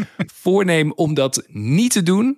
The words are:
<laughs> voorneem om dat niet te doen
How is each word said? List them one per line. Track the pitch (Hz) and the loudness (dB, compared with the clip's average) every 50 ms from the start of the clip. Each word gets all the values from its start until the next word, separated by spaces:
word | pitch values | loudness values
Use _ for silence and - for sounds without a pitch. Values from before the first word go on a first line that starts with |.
| 208 - - | -10 -10 -10
<laughs> | - 185 - - - - | -10 -10 -10 -12 -6 -2
voorneem | 185 185 202 196 180 170 160 156 151 - | 0 0 2 2 2 2 2 0 0 0
om | - 170 151 151 | -2 -2 0 0
dat | 143 131 131 - - - _ | 0 0 -2 -2 -6 -8 _
niet | - 104 104 107 139 185 240 247 | -12 -8 -2 0 2 2 2 2
te | - 226 175 | 0 0 0
doen | 175 185 196 226 262 277 | 2 2 2 2 0 -2